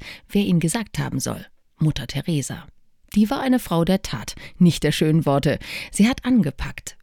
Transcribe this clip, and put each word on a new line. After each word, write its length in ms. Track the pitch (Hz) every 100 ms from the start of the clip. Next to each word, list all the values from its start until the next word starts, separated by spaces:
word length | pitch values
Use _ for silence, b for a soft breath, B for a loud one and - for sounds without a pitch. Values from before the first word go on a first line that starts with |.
| B B -
wer 120 | 202
ihn 180 | 196 170
gesagt 400 | 165 233 214 -
haben 200 | 139 135
soll. 260 | - 156 - _ _ _
Mutter 300 | 156 - 123
Teresa. 600 | 135 156 151 131 - - - _ _ _ 214
Die 140 | 214
war 120 | 277
eine 180 | 262 247
Frau 260 | - 165 170
der 160 | 190
Tat, 340 | - 117 - - B -
nicht 260 | 175 -
der 80 | 147
schönen 340 | - 156 160 147
Worte. 340 | 139 147 113 B B B
Sie 160 | - 220
hat 180 | 269 247
angepackt, 720 | 254 139 - 139 - - -